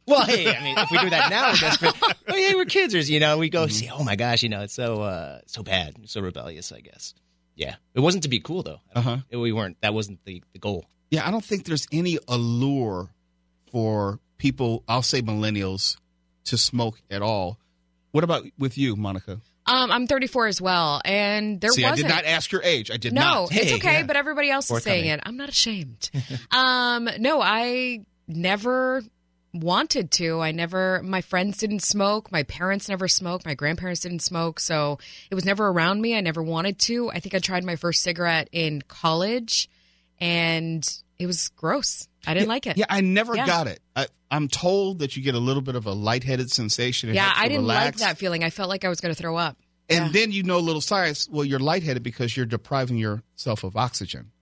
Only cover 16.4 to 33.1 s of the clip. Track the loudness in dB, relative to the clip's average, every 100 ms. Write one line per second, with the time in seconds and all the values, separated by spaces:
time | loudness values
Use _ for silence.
16.4 | -4 0 0 0 -2 -4 _ -4 -2 0
17.4 | -4 -8 _ _ _ _ _ 0 2 0
18.4 | -2 -4 -4 0 0 0 -2 -4 -8 -14
19.4 | -16 _ 0 2 4 2 2 0 0 0
20.4 | 0 0 2 2 2 0 0 0 2 0
21.4 | -2 -2 2 4 4 2 2 2 2 0
22.4 | 0 0 2 2 0 -4 0 2 4 4
23.4 | 2 2 2 2 4 2 2 0 0 0
24.4 | 0 0 0 -2 0 0 0 -2 -4 -10
25.4 | -4 0 0 -2 -8 -10 -6 -6 -6 -8
26.4 | -2 2 4 4 2 0 -2 0 2 2
27.4 | 2 2 0 -2 -4 -6 -12 _ -10 -2
28.4 | 0 2 2 0 0 -2 -6 _ _ _
29.4 | _ -4 2 2 2 -2 0 0 0 0
30.4 | -2 -2 -2 0 2 0 0 -4 -2 -2
31.4 | 0 -2 -2 -2 0 2 2 0 -2 -2
32.4 | -2 -2 -2 -2 -4 -4 0